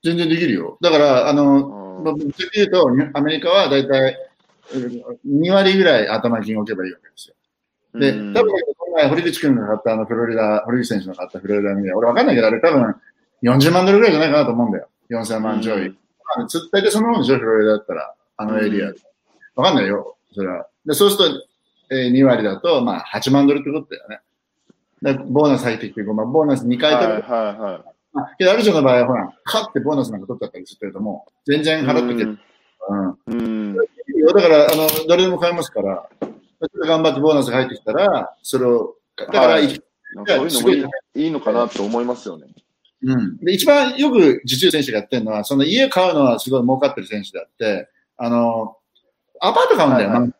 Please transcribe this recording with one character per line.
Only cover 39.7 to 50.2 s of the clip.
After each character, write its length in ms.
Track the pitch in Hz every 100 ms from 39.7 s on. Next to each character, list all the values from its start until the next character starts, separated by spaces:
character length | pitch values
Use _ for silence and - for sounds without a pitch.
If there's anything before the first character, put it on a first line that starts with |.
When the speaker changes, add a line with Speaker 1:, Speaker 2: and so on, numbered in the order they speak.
| - _ _ -
Speaker 2:
な 80 | -
ん 20 |
か 80 | 104
そ 80 | 151
う 40 | 151
い 0 |
う 0 |
の 0 |
も 0 |
い 20 |
い、 20 |
Speaker 1:
す 120 | 123
ご 80 | 120 143 131 - _ -
い 40 |
Speaker 2:
い 20 | 160
い 20 |
の 100 | 151
か 120 | -
な 160 | 110 120
と 140 | -
思 180 | 101 117
い 20 |
ま 100 | 123
す 140 | 123 107
よ 80 | 80
ね。 80 | 69 _ _ _ _ _
Speaker 1:
う 140 | 262 254
ん。 200 | 104 -
で、 140 | 170
一 140 | 196 330
番 300 | 285 254 247
よ 140 | 285
く 320 | 247 160 127
受 120 | 127 127
注 140 | 180
選 140 | 156
手 80 | 135
が 60 | 110
や 60 |
っ 40 | 101
て 80 | 123
る 80 |
の 80 | 110
は、 120 | 107
そ 120 | 104 139
の 80 |
家 240 | 147 220 269
買 220 | 185 185
う 40 |
の 100 | 160
は 140 | 135 113
す 120 | -
ご 80 | 131
い 40 |
儲 160 | 120 131
か 100 | 139
っ 60 |
て 60 | -
る 60 | 95
選 160 | 107
手 80 | 98
で 100 | 92
あ 40 |
っ 40 | - _
て、 300 | 110 95 - _ _ _
あ 120 | 120
の、 480 | 120 117 113 110 - _ _ _ _ _ -
ア 120 | 190
パ 80 | 240
ー 80 | 508
ト 60 | 415
買 100 | 160
う 20 |
ん 40 |
だ 80 | 127
よ、 80 | 101
Speaker 2:
は 60 |
い 40 | 110